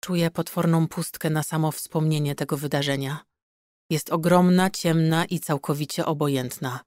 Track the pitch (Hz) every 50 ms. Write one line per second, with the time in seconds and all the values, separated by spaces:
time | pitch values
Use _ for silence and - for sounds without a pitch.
0 | - - 180 175 170 165 - - 160 - - - 165 165 165 165 165 160 - -
1 | 165 - - - - 165 156 156 151 - - 160 156 156 147 - - - - 165
2 | 156 156 156 151 147 143 143 - 147 139 156 143 147 147 139 147 139 143 139 139
3 | 135 135 143 151 - _ _ _ _ _ _ _ _ _ _ _ _ _ 160 151
4 | - - - 170 160 175 175 180 180 180 185 180 185 190 190 - - 170 160 165
5 | 160 160 160 165 175 - 180 165 - - 160 139 - - 156 143 151 - - -
6 | 175 - 160 147 151 147 139 131 127 123 - - - 131 127 131 -